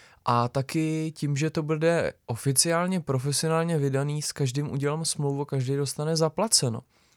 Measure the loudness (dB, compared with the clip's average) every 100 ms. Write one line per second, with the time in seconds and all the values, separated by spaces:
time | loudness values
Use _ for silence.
0 | -20 -8 0 2 2 0 -2 -2 0 -2
1 | -4 -4 -2 0 0 -2 -2 0 2 2
2 | 0 -4 -6 -4 0 2 2 2 2 0
3 | 0 -2 0 -2 0 0 2 2 2 0
4 | 0 -2 -4 -2 -2 0 -2 -2 -2 -2
5 | -2 -2 -2 -2 -2 -2 0 0 -2 -2
6 | -2 2 2 2 2 2 2 -2 -8 _
7 | _